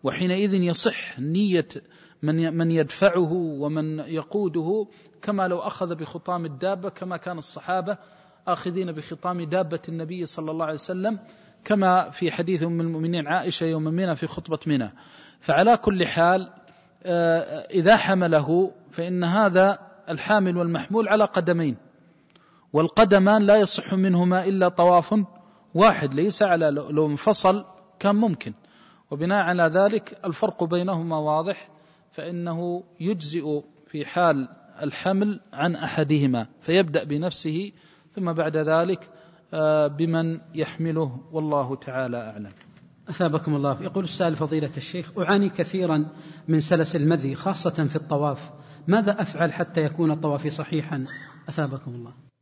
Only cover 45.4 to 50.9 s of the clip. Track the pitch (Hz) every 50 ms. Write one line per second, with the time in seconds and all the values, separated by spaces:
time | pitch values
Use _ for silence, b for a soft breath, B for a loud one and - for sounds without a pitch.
45.4 | 202 190 - - 165 - - 190 180 170 156 151 151 156 B B B B B B
46.4 | B - 160 156 151 - 180 160 160 160 170 165 143 156 170 151 131 135 135 -
47.4 | - 196 190 - - 180 165 - 156 139 - 156 151 - 156 143 147 147 139 -
48.4 | - - - B B B B B B - 185 226 214 208 202 - 196 - - -
49.4 | 170 160 - - 175 - - 165 156 147 156 160 170 160 151 156 156 151 143 139
50.4 | 160 151 151 - 151 - 170 156 151 156